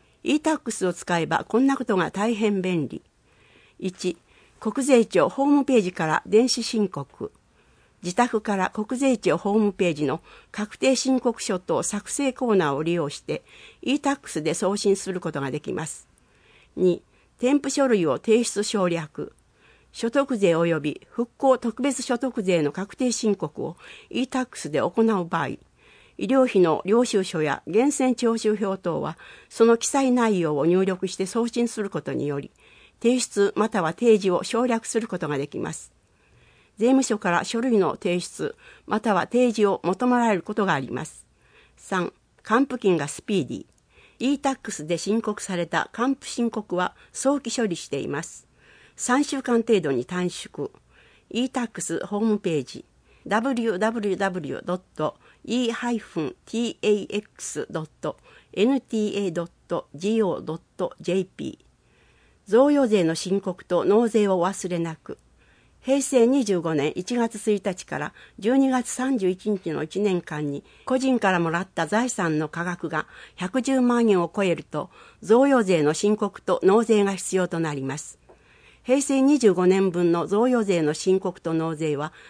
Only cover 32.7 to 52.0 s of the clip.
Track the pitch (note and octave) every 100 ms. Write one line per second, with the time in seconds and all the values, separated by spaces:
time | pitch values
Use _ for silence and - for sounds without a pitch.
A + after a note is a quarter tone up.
32.7 | - - _ A#3 B3+ - - G3+ - A3
33.7 | G#3+ D#3+ - A#3 A3 F#3+ F3+ - - B3
34.7 | A3+ - - A#3 F3+ D3+ C#3+ D3 - D#3+
35.7 | D#3+ - _ _ _ _ _ _ _ _
36.7 | - A3+ C4 C4 G#3 F#3+ E3+ - A#3 B3+
37.7 | A3+ E3 - F#3+ F3 F3 - D#3 - -
38.7 | - - G#3+ A3+ F#3+ - A#3+ B3 A3 G#3
39.7 | F#3+ E3 F#3 B3+ B3 A#3 F#3+ - - G3
40.7 | D3 C3 B2 D#3 - _ _ _ _ _
41.7 | _ - F#3+ F3 - _ _ - A3 C4+
42.7 | B3+ G3+ E3+ D3 - - G3+ B2 A#2+ -
43.7 | _ _ _ _ - B3+ C#4 C#4 C4 -
44.7 | - D3+ E3+ - A3 A3+ G#3+ - F3+ E3+
45.7 | E3 - - B3+ C4+ - - A#3 A3 G#3
46.7 | F3+ F3+ - - - C4 C#4+ A#3 A#3+ A3
47.7 | E3 - C#3+ - C#3+ E3 - _ _ _
48.7 | - - - - B3 D4 C#4 B3+ A#3 A3+
49.7 | G#3+ D#3 C3 B2+ F3+ F3+ - - - C#3+
50.7 | - _ _ _ _ - A3 B3+ C4 A#3
51.7 | - - E3